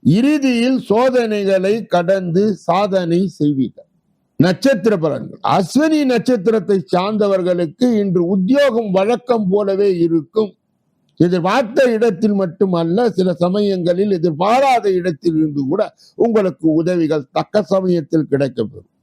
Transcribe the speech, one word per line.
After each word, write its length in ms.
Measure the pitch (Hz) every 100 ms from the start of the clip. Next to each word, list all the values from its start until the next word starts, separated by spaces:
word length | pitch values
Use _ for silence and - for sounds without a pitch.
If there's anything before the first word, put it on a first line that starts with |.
இறுதியில் 720 | - 175 262 302 269 240 240 262 -
சோதனைகளை 840 | 208 262 247 226 208 196 190 190 226 -
கடந்து 480 | 175 175 196 180 165 214 190 -
சாதனை 540 | 175 202 190 175 170 190 -
செய்வீர்கள். 500 | 147 139 123 - - _ _ _ _ _
நட்சத்திர 540 | 160 185 269 247 202 202
பலன்கள். 360 | 156 127 - - -
அஸ்வினி 460 | 160 170 254 311 311 277
நட்சத்திரத்தை 680 | 240 - 247 180 220 185 196 -
சார்ந்தவர்களுக்கு 960 | 180 190 214 208 190 180 180 170 - 247 220
இன்று 200 | 202 180 170
உத்தியோகம் 580 | 196 185 269 277 226 220 185
வழக்கம் 500 | 196 240 - 233 196
போலவே 380 | 196 202 196 202 180 170
இருக்கும். 460 | 165 143 - - _ _ _ _ _ _ _
எதிர்பார்த்த 680 | 175 180 170 226 226 269 254 220
இடத்தில் 400 | 233 175 220 202
மட்டுமல்ல, 680 | 190 156 196 175 165 185 240 185
சில 180 | 185 170
சமயங்களில் 680 | 180 196 208 190 170 180 208 190
எதிர்பாராத 680 | 165 147 190 247 269 240 202 185
இடத்தில் 360 | 175 151 175 160
இருந்து 240 | 156 143 131
கூட 100 | 185 202 _ - - 233
உங்களுக்கு 420 | 220 190 147 160 156
உதவிகள் 440 | 165 180 156 151 135 -
தக்க 260 | 160 208 190
சமயத்தில் 560 | 190 185 175 156 165 147
கிடைக்கப்பெறும். 600 | 135 139 120 110 - - _